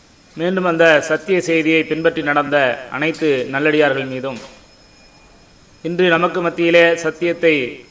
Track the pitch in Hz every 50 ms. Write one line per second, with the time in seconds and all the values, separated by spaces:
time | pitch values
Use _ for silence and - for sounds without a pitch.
0 | _ _ _ _ _ _ - 156 165 180 190 185 185 180 165 165 165 165 156 143
1 | - - 156 151 - - 190 180 170 165 165 160 151 156 160 160 151 - 156 160
2 | 165 165 156 160 156 147 147 147 143 139 143 143 135 123 117 135 127 120 120 131
3 | 151 160 156 - 160 151 139 127 120 117 135 139 147 156 151 151 147 143 131 135
4 | 131 131 131 127 123 135 123 110 - - - - - _ _ _ _ _ _ _
5 | _ - _ _ _ - - - _ _ _ _ - _ - _ - 165 175 175
6 | 185 180 165 165 175 180 170 185 175 170 170 170 170 170 170 170 170 170 170 170
7 | 170 160 156 - 175 170 170 170 170 165 156 143 127 113 - 131 - -